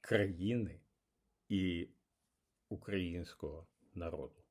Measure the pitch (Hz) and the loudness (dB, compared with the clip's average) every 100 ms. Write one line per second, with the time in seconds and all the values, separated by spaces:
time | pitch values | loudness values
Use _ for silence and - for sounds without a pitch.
0 | - 110 98 87 95 120 107 - _ _ | 4 4 4 2 0 2 -2 -6 _ _
1 | _ _ _ _ _ 101 92 85 82 - | _ _ _ _ _ 2 2 0 -4 -10
2 | _ _ _ _ _ _ _ 104 - 101 | _ _ _ _ _ _ _ -8 -2 0
3 | 90 87 85 - 73 78 82 _ _ 92 | 0 -4 -8 -8 -8 -8 -14 _ _ -6
4 | 85 80 67 - _ | -6 -4 -8 -12 _